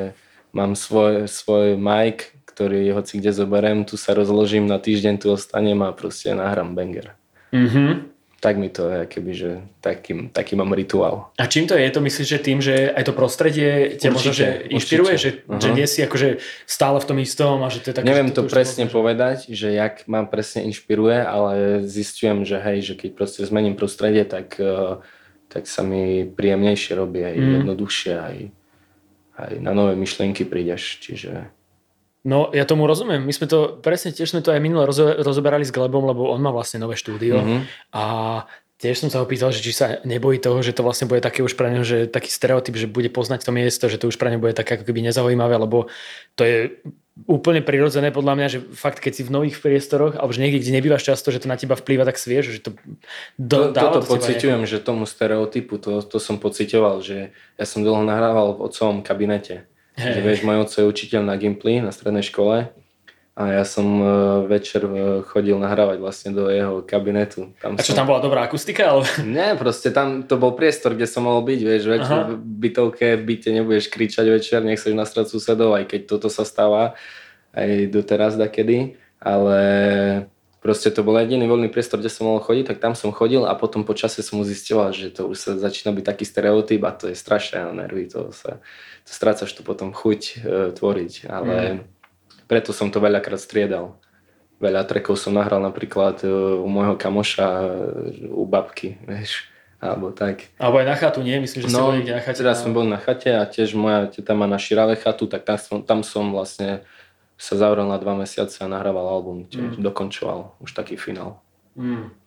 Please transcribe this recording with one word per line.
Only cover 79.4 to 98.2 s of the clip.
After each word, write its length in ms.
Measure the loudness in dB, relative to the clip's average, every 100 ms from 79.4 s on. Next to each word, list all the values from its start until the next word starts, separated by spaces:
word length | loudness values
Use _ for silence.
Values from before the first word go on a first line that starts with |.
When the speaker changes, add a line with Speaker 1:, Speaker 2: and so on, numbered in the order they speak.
| 4 4 4 4 4 2 2 0 -4 _ _ _
Speaker 1:
proste 320 | 0 2 2
to 100 | 2
bol 140 | 4
jediný 320 | 4 4 2 2
voľný 220 | 2 2
priestor, 320 | -2 -2 -2
kde 100 | -4
som 160 | -2 0
mohol 160 | 0
chodiť, 220 | 2 0 0
tak 120 | -2
tam 120 | -2
som 200 | -2 -4
chodil 320 | 0 2 4
a 100 | 2
potom 260 | 0 -2 -2
po 140 | -2
čase 260 | -2 -2 -4
som 200 | -4 -2
zisťoval, 520 | -2 -6 0 0 0
že 160 | -2 -10
to 220 | -6 -6
už 60 | -6
sa 120 | -6
začína 400 | -4 -4 -4 -4
byť 100 | -2
taký 200 | -4 -6 -4
stereotyp 560 | 0 2 2 2 0
a 100 | 0
to 140 | -4 -10
je 80 |
strašné 460 | -10 -2 -2 -2 -6
a 100 | -8
nervy, 380 | -8 -8 -8 -8
to 240 | -10 -10
sa, 260 | -12 -12 -12 -18 -20 -20 -20
to 120 | -20
strácaš 400 | 0 0 0 -6
tu 100 | -10
potom 300 | -10 -8 -8
chuť, 280 | -2 0 0 -4
e, 0 | -10 -4 -2 -2
tvoriť, 380 | -2 -2 -2 -6 -12 -12
ale 240 | -6 -4
Speaker 2:
Mhm. 260 | -2 -2 -6 -12 _ _ _ _ -20 0
Speaker 1:
preto 280 | 0 0
som 160 | -4 -2
to 80 | 2
veľakrát 400 | 2 2 -2 -10
striedal. 560 | -4 -2 -2 -4 -8 -16 _ _ _ _ _ _
Veľa 240 | 0 0
trackov 320 | 0 -4 -2
som 160 | -2 0
nahral 320 | 0 2 0
napríklad, 600 | 0 -4 -4 0 0 0
e, 80 | -2 0 0 0
u 80 | 0
môjho 320 | 0 0 0
kamoša, 480 | 0 0 0 0 0
e, 200 | 0 -2 -4 -6 -6 -10 -10